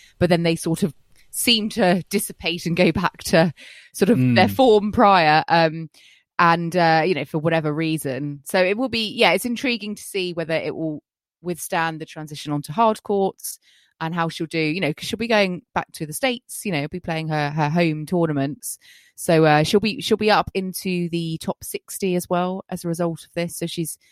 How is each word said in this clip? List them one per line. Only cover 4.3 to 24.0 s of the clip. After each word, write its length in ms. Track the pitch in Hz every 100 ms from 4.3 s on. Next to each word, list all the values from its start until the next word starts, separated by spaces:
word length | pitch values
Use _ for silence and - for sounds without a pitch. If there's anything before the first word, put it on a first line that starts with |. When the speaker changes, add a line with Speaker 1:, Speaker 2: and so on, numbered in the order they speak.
| 185
Speaker 1:
their 100 | 196
form 460 | 202 262 214 208
prior, 500 | 190 208 196 156 156 -
um, 400 | 170 165 160 160 _ _ _ _ -
and, 380 | 170 170 170 180
uh, 260 | 170 160 160
you 80 |
know, 100 | 156
for 140 | 139 160
whatever 340 | 156 165 151
reason. 720 | 147 160 156 143 127 147 143
So 180 | - 190
it 160 | 185 202
will 120 | 262
be, 180 | 226 214
yeah, 180 | 170 208
it's 140 | 180 247
intriguing 500 | 233 269 233 208 208
to 80 |
see 300 | - 202 180
whether 200 | 170 160
it 220 | 160 - -
will 260 | 160 151 - _ _ _
withstand 600 | 170 170 - 180 165 156
the 40 | 156
transition 460 | - 151 147 151
onto 220 | 147 147
hard 300 | 151 220 220
courts 560 | - 202 190 - - - _ _ _ -
and 120 | 165
how 140 | 175 165
she'll 200 | - 165
do, 120 | 165
you 220 | 156 165
know, 120 | 151
'cause 140 | 156 -
she'll 100 | 202
be 100 | 226
going 340 | 220 196 180 -
back 160 | 185 -
to 120 | - 151
the 60 |
States, 540 | 151 262 240 - - 208
you 60 |
know, 160 | 160 147
be 100 | 180
playing 300 | - 160 160
her, 220 | 156 147
her 180 | 151 147
home 360 | 165 170 151 151
tournaments. 720 | 180 165 147 139 151 - - _ _ _ -
So, 300 | - 165 156
uh, 180 | 151
she'll 160 | 151 208
be, 220 | 220 -
she'll 160 | - 214
be 120 | 214
up 200 | 190 -
into 540 | 190 190 180 190 180 175
the 280 | 170 165 160
top 260 | - -
sixty 520 | - - - - 190 180
as 140 | -
well 360 | 175 180 190 -
as 140 | 180
a 60 | 175
result 340 | 165 175 160
of 100 | -
this. 220 | - 170 -
So 100 | 170
she's, 300 | - 160 -